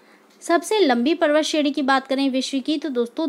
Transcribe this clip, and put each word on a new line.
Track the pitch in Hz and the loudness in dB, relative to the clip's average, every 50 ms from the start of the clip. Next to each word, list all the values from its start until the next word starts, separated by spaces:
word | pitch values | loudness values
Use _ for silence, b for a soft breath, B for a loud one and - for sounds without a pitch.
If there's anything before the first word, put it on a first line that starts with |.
| b b b b b b b b - | b b b b b b b b -2
सबसे | - 339 339 339 - 427 427 | 0 0 0 0 0 2 2
लंबी | 370 277 240 240 233 294 339 | 4 4 2 2 2 0 0
पर्वत | - 339 294 294 311 302 | 2 2 2 2 2 0
श्रेणी | - - 311 285 294 | 0 0 0 0 0
की | 277 302 277 | -2 -2 0
बात | 254 269 262 269 | 0 0 0 0
करें | - 269 269 277 277 | -2 -2 -2 -2 0
विश्व | 247 262 254 - - 269 | -2 -2 -4 -4 -4 -6
की | 247 294 311 302 | -4 -4 -4 -4
तो | 320 320 | -4 -4
दोस्तों | 254 240 233 233 - - 330 | -2 -2 -4 -4 -4 -6 -4